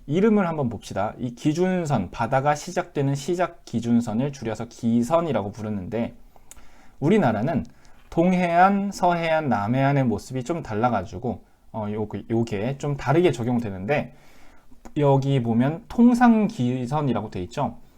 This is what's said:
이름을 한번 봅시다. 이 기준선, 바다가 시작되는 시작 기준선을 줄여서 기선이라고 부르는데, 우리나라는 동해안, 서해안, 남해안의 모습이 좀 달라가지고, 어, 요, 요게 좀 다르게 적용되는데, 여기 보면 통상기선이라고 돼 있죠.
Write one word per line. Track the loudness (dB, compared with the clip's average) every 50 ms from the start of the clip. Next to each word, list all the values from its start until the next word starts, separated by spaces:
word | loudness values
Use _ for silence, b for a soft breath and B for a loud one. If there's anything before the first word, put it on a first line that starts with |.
| -8
이름을 | -4 0 2 2 4 4 2 2
한번 | 0 -2 -2 -4 -4
봅시다. | -4 -6 -10 -8 -4 -4 -4 -4 -4 -6
이 | -8 -8 -8
기준선, | -4 -2 -2 0 2 0 0 0 -2 -2 -2 -2 -2 -2 -4
바다가 | -6 -6 -4 0 0 0 2 2 0
시작되는 | -2 -4 -8 -6 -6 -6 -4 -2 -2 0 0 -2
시작 | -2 -2 -2 -2 -2 -2 -4 -4 -10 -12
기준선을 | -6 -6 -4 0 2 2 2 2 0 -2 -2 -2 -4 -4
줄여서 | -6 -6 -6 -6 -6 -8
기선이라고 | -12 -10 -4 -2 2 2 2 2 2 2 0 2 2 -2 -2 -2 -4
부르는데, | -8 -8 -8 -6 -6 -6 -6 -6 -4 -4 -4 -4 -8 -14 -20 -20 -20 b b b b b b b b b b b b b
우리나라는 | 0 2 4 4 4 2 2 0 -2 -2 -2 -4 -4 -8 b b b b b b b b
동해안, | 0 0 2 2 2 2 2 2 4 6 6 6 4 2 -2 -4 -4
서해안, | 0 0 2 2 2 0 0 0 0 2 0
남해안의 | 0 0 0 0 2 2 2 4 4 2 2
모습이 | 2 0 -2 -4 -6 -8 -6 -4
좀 | -4 -4 -4 -4
달라가지고, | -6 -2 0 0 2 2 0 -2 -4 -8 -8 -6 -6 -6 -8 b b b b b b -10
어, | -8 -6 -6
요, | -4 -6 -6 -6 -8 -8 -6 -2
요게 | -2 -2 0 -2 -2 -4 -4 -4 -4 -4
좀 | -4 -4 -4
다르게 | -4 -2 0 2 4 4 4 2
적용되는데, | 0 -2 -2 -2 -2 -2 -4 -8 -6 -4 -2 -2 -2 -2 -6 b b b b b b b b b b b b b -20 -18 -10 -4 0
여기 | 4 4 4 4 4 2 2 2 2
보면 | 2 2 2 2 2 0 -4 -10 -4
통상기선이라고 | 2 6 6 6 6 6 6 6 6 6 4 0 0 -2 -2 -2 -2 -2 -4 -2 -2 -2 0 0 0 -2 -4 -6
돼 | -6 -8 -8
있죠. | -6 -4 -4 -4 -4 -4 -8 -18 -20 -20